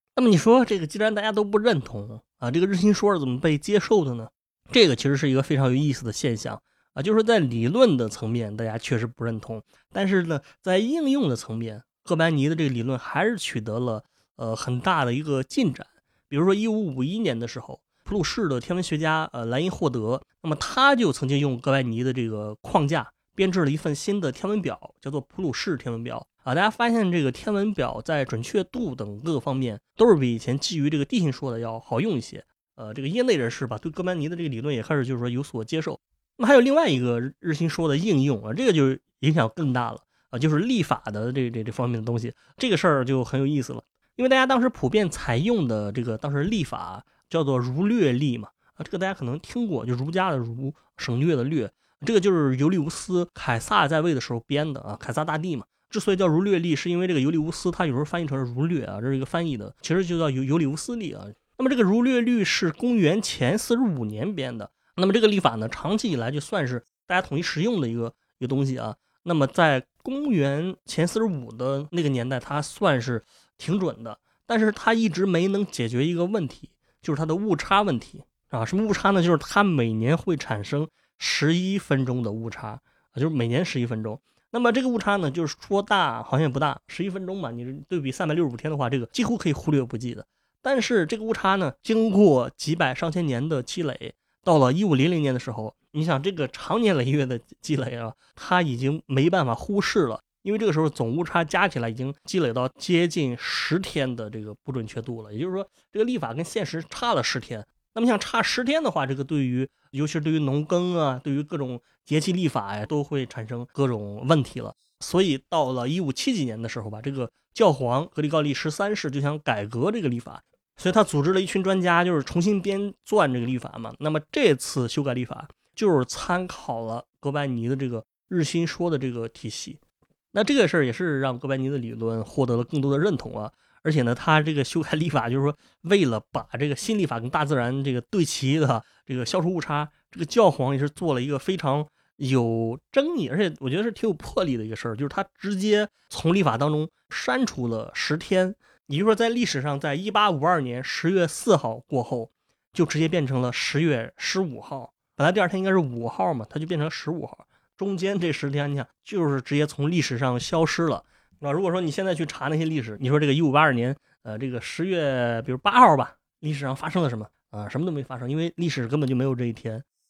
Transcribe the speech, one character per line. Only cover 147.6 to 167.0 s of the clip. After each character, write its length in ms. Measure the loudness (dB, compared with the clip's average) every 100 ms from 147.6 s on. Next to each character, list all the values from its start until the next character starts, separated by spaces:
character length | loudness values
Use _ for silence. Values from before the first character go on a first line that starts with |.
| -4
了 220 | -4 -6
十 240 | -6 -2 -2
天。 380 | 0 2 2 -2 _ _ -6
也 120 | 0
就 60 |
是 40 | 2
说 40 |
在 140 | 4 2
历 160 | 2
史 160 | 0 -2
上， 180 | -2 -4
在 160 | -4
一 160 | -4 -2
八 200 | 2 2
五 160 | 4 2
二 160 | 2
年 200 | 0 -6
十 280 | -6 -4 0
月 180 | 2 2
四 260 | 0 4
号 240 | 4 2 -6 -4
过 160 | -2
后， 280 | -2 -4 -6 _ _ _ _
就 140 | 0 0
直 120 | 2
接 80 | 0
变 200 | 2 0
成 160 | 0
了 100 | -2
十 300 | -2 -2 0
月 320 | 0 0 -4 -8
十 240 | -4 -2
五 220 | -4 -6
号。 320 | -12 -12 -14 _ _
本 120 | 0 2
来 40 |
第 100 | 2
二 60 | 0
天 120 | 0
应 60 |
该 60 | 2
是 60 | 2
五 320 | 2 -2 -6
号 240 | -2 0
嘛， 140 | -2 -6
他 100 | -8
就 80 | -4
变 140 | -4
成 100 | -4
十 200 | -4 -6
五 160 | -6 -8
号， 200 | -14 -20 _ _ _
中 180 | -4
间 240 | -2 -2 0
这 140 | -2
十 160 | -2 -2
天， 240 | -2 -2
你 40 | -4
想， 120 | -6 _
就 240 | -8 -2 0
是 140 | 0
直 120 | 0
接 120 | 0 0
从 240 | 0 0
历 100 | 0
史 160 | 0 0
上 240 | 0 -2
消 240 | 0 2
失 200 | 2 2
了。 200 | 0 -2 -6 _ _ _
那 120 | -4
如 80 | -2
果 100 | 0
说 80 | 0
你 120 | -2
现 160 | -2 -2
在 80 |
去 100 | -2
查 240 | -4 -4 -2
那 80 | 0
些 80 |
历 160 | 0 -2
史， 160 | -4 -4
你 80 | 0
说 120 | 2
这 60 | 4
个 80 |
一 80 | 4
五 100 | 4
八 80 | 6
二 120 | 6
年， 200 | 4 0 -4 _ _
呃， 160 | -12 -8
这 100 | -6
个 100 | -6
十 240 | -8 -6 -2
月， 560 | 0 0 0 0 -2
比 80 | -4
如 60 | -2
八 140 | 2 8
号 140 | 8
吧， 200 | 8 2 -8 _ _
历 140 | -6
史 60 | -4
上 140 | -4
发 140 | -4 -2
生 140 | 0